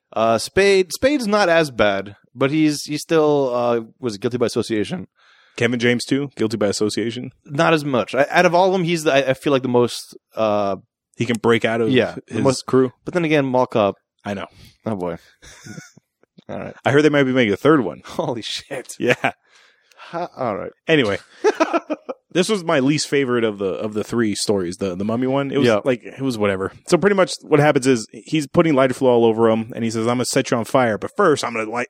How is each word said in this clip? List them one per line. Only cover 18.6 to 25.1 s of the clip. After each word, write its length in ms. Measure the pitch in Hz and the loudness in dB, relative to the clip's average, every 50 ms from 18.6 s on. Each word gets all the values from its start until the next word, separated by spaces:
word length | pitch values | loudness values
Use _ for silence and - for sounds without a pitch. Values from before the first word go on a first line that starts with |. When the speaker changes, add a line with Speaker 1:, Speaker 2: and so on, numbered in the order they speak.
| - - - - - - - - | -12 -12 -14 -14 -14 -14 -10 -4
Speaker 2:
Yeah. 320 | 110 120 123 - - 123 - _ _ _ _ _ _ _ _ _ _ _ _ - | 0 0 0 0 0 -6 -6 _ _ _ _ _ _ _ _ _ _ _ _ -20
Speaker 1:
Ha-, 320 | - - - 170 175 - _ | -20 -12 -10 -10 -10 -10 _
all 200 | - 127 117 98 92 | -8 -6 -6 -4 -6
right. 140 | 90 87 - _ _ - | -8 -10 -14 _ _ 0
Speaker 2:
Anyway. 300 | 165 151 123 101 98 - - _ - - - | 2 2 2 2 -2 -6 -8 _ -16 -4 -2
Speaker 1:
<laughs> 140 | 415 - - 302 - - - - - 302 - _ - - _ _ _ | -2 0 0 -2 -2 -2 -6 -4 -6 -12 -10 _ -16 -16 _ _ _
Speaker 2:
This 180 | - 160 185 208 | -2 -2 0 0
was 160 | 220 196 165 | -2 -4 -2
my 160 | 165 165 143 | -2 0 0
least 260 | 127 139 156 139 - - | 2 2 0 0 -2 -2
favorite 380 | 151 143 139 123 123 120 113 | 0 0 0 2 0 0 0
of 140 | 110 104 98 | 0 -2 -2
the, 80 | 101 95 80 | -4 -4 -4
of 180 | 58 - 110 107 | -4 -6 -6 -6
the 100 | 107 98 | -6 -6
three 320 | - 117 117 117 107 98 | -4 -2 0 0 0 -2
stories, 400 | - - - 104 98 90 85 90 | -4 -2 -2 0 0 -2 -4 -6
the, 180 | - 98 95 87 | -6 -6 -6 -4
the 120 | 90 101 | -4 -4
mummy 200 | 107 | -4